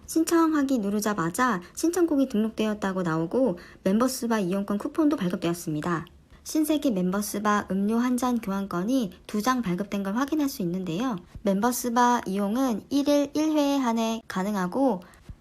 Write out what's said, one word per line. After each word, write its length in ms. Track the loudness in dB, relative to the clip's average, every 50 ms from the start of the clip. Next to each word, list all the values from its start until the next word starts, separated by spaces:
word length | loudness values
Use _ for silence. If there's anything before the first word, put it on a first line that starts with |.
| -14 -2
신청하기 720 | 0 0 2 4 4 4 4 4 4 2 2 2 2 0
누르자마자 840 | 0 0 0 0 0 0 0 0 0 -2 0 0 2 2 0 -2 -4 -8 -6
신청곡이 540 | -2 -2 0 2 2 2 2 2 2 2 2
등록되었다고 760 | 2 0 0 0 -2 -2 -2 -2 -2 -2 -2 -2 -2 -2 0
나오고 560 | 0 0 0 -2 0 0 2 2 2 0 -2 -8 -16 -20 -4 0
멤버스바 560 | 0 2 4 2 2 0 -2 -2 0 0 0
이용권 380 | 0 0 0 -2 -2 -2 -2 -2
쿠폰도 400 | -4 -2 0 2 2 2 2 2
발급되었습니다. 880 | 0 -2 -2 0 -2 -2 -2 -2 -4 -4 -4 -4 -2 -2 -4 -4 -6 -8 -14 -20 -20 _ -20 -18 -12
신세계 460 | -4 -2 0 2 2 0 2 2 0
멤버스바 760 | 2 2 0 0 0 -2 -4 -4 -6 -2 0 2 2 2 0 -2
음료 260 | -2 0 0 0 2 2
한 180 | 2 2 0
잔 240 | 0 0 0 0 0
교환권이 720 | -2 -2 -4 -4 -4 -4 -4 -4 -2 0 0 0 0 -2 -6 -12 -12 -6
두 140 | -6 -2
장 200 | 0 0 0 0
발급된 420 | 0 -2 -2 -2 -2 -4 -4 -4 -4
걸 120 | -2 -2
확인할 320 | -2 -2 0 0 0 0 -2
수 140 | -2 -4
있는데요. 560 | -4 -4 -4 -4 -4 -4 -4 -2 -2 -4 -4 -6 -8 -12 -16 -4
멤버스바 800 | -2 0 0 2 2 0 0 0 -2 0 2 4 4 4 4 2 0
이용은 580 | -2 -2 -2 -2 0 0 0 0 0 0 -4 -4 -2
일일 420 | -2 0 2 4 4 4 2 2 0
일 240 | 0 0 2 2 2
회 180 | 2 2 2
한해 460 | 0 0 0 0 0 0 -2 -2 -4 -8 -6
가능하고 720 | -4 -4 -2 -2 -2 -2 -2 -2 0 2 2 2 2 0 -4 -12 -20 -20 -20 -20 -20 -20